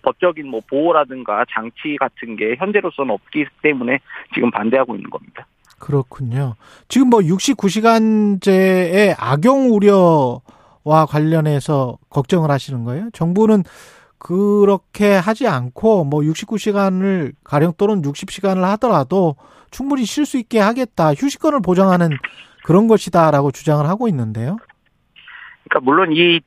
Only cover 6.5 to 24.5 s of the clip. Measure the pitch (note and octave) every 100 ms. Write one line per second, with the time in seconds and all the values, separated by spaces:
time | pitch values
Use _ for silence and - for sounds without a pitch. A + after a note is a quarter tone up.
6.5 | A2 _ - _ B3 B3+ A#3 D#3+ F#3+ -
7.5 | C4+ G3 G3 A3+ A3+ A3 G#3+ G#3 G3 G3+
8.5 | F#3 F#3+ F#3 F3 F#3+ G#3 D#3 A#2 C#3 G#3+
9.5 | C4+ C4 G#3+ G3+ G3 F3 D#3+ B2+ B2 _
10.5 | _ _ _ D3+ D#3 D3+ D3 D#3 D#3+ D#3
11.5 | C#3+ - C#3+ B2+ - _ D3 C3+ F3+ D#3
12.5 | C#3 - B2+ A#2 C3 A3+ - E3 F3+ A3
13.5 | G#3+ E3+ - - - _ _ - F3+ G3+
14.5 | G#3 G3+ G3 _ - G#3 G3 F3 A3 A#3+
15.5 | C#3 B2 - A3 G#3 C#3+ D3+ D3 D#3+ -
16.5 | G#3+ G#3+ G3+ G3 F#3 G3 F#3 C#3 - _
17.5 | D3 E3 E3 G3+ G#3 C#3+ C#3+ G3 - G3
18.5 | F#3 F#3 G#3+ B3+ E3+ B2+ F#3+ E3+ C#3 -
19.5 | - _ - C4+ C#4 A3 - D4 C4 A3
20.5 | A3 G3+ A#3+ B3 - D#3 D3 C#4 - D#4+
21.5 | C#4+ F3+ F3+ F#3+ F3+ E3+ C#3 - - -
22.5 | _ - F3 A3+ G#3+ - E3+ D#3+ C#3+ C#3+
23.5 | - - D3+ D3 G3+ A#3+ D3 A2 A2 A#2+